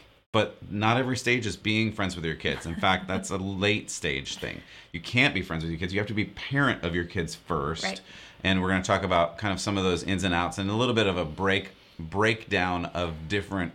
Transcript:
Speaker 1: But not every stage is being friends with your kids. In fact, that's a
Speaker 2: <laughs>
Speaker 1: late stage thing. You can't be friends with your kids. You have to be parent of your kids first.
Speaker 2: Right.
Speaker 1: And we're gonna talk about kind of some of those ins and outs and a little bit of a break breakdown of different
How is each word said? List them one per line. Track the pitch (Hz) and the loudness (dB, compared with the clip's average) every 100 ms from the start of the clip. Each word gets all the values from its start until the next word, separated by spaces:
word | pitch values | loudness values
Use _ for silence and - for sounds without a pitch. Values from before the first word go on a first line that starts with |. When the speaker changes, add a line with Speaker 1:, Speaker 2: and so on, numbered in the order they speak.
| - _ _ | -20 _ _
Speaker 1:
But | 110 104 - - | 0 0 -2 -6
not | 101 107 120 | 0 4 4
every | 127 120 | 2 0
stage | - 123 110 | 2 2 0
is | 87 | -2
being | 107 110 110 | 0 2 2
friends | 107 98 | 0 -2
with | 85 82 | -2 -4
your | |
kids. | 78 85 69 85 | -2 -2 -2 -4
In | 82 | 0
fact, | 95 92 95 | 2 2 0
that's | 95 - | -4 -2
a | 98 | -4
Speaker 2:
<laughs> | |
Speaker 1:
late | 95 98 101 107 - | -4 0 2 2 -2
stage | - 82 69 - - | -4 -2 -2 -4 -8
thing. | 60 50 - - - | -8 -8 -14 -20 -12
You | 85 | -12
can't | - 120 139 | -2 2 4
be | 98 | 2
friends | 90 82 | -2 -4
with | 82 | -4
your | 82 | -4
kids. | 92 | -2
You | 95 | -2
have | 101 | -2
to | |
be | 107 98 | -2 -4
parent | - - 139 139 - | -6 -2 2 2 2
of | 85 | -2
your | 87 | -2
kids | 85 95 80 | -2 -2 -4
first. | - - 80 71 80 | -6 -4 -2 -2 -2
Speaker 2:
Right. | - 190 - - - - | -4 -6 -12 -18 -20 -4
Speaker 1:
And | 95 95 | 0 2
we're | 92 | 2
gonna | 95 | 2
talk | 92 98 | 4 2
about | 95 90 85 - | 4 4 2 0
kind | 104 | -4
of | 92 | -2
some | - 98 | -2 0
of | |
those | 92 87 | 2 2
ins | - 95 | 0 0
and | 95 | 2
outs | 85 87 87 | 0 0 -2
and | 98 | -2
a | |
little | 107 123 | 2 2
bit | 117 101 | 4 4
of | 87 | 2
a | |
break | 78 76 95 95 98 - - - 82 | -2 0 2 2 0 -12 -18 -12 -4
breakdown | 95 110 110 - 98 90 87 82 | 2 2 2 0 0 2 0 -2
of | 85 87 78 80 | -2 -2 -4 -4
different | 101 95 98 85 | -4 -2 -2 -4